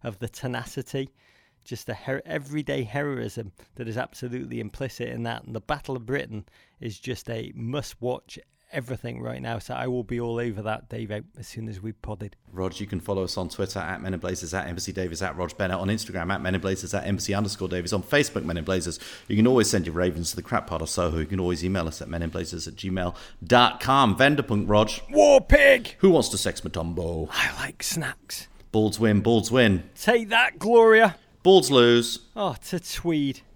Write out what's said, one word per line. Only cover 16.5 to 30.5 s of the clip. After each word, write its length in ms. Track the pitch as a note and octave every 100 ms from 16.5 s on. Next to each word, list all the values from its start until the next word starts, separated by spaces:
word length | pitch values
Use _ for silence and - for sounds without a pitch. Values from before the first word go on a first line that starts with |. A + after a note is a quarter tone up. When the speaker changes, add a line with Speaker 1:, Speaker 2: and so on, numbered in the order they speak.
Speaker 2:
in 60 | F#2
Blazers, 320 | F#2+ F#2+ E2+
on 100 | G2+ F2+
Facebook, 1400 | F#2+ - G2 G#2 - F2+ F2+ F2 G2+ F#2 C#3+ C#3+ G#2
Men 140 | D#2+ E2+
in 60 |
Blazers. 360 | D#2 F#2+ E2+ D#2+ - - -
You 80 | G#2
can 100 | A2+
always 240 | C3 G#2
send 160 | G#2 E2
your 80 |
ravens 360 | D#2+ F2+ D#2+ E2+
to 60 | -
the 60 |
crap 240 | D#2+ - -
part 160 | E2
of 80 | D#2
Soho. 280 | - F2 D#2+
You 60 |
can 160 | D2+ G2
always 240 | F2+ F2
email 240 | F2+ F#2+ E2
us 140 | -
at 60 | D2
men 120 | E2+
in 80 | E2+
blazers 400 | E2+ E2+ E2+ -
at 60 |
gmail 400 | - F#2+ F#2 F2+ - - -
dot 380 | F2 A#2+ B2 -
com. 360 | - C#3 B2+ G2
Vanderpunk 520 | C3+ C#3+ - G#2 G2
Rog. 220 | G#2+ A2 - -
Speaker 1:
War 320 | D4 D4 C#4
Pig! 540 | C4+ C#4+ C#4 C4 A3+ -
Speaker 2:
Who 100 | G3
wants 180 | E3 A2+
to 80 | G3
sex 240 | - -
Matumbo? 680 | - F#2 E2 E2+ E2+ E2+ D2+
Speaker 1:
I 260 | - - -
like 200 | - -
snacks. 640 | - D#3+ D#3 - _ - - - -
Speaker 2:
Balds 260 | A2 G#2+ G#2
win, 220 | A2+ G#2
balds 320 | A2+ A#2 -
win. 320 | C3 A#2 F#2 -
Speaker 1:
Take 360 | - - A#3+ G#3+
that, 280 | A3+ B3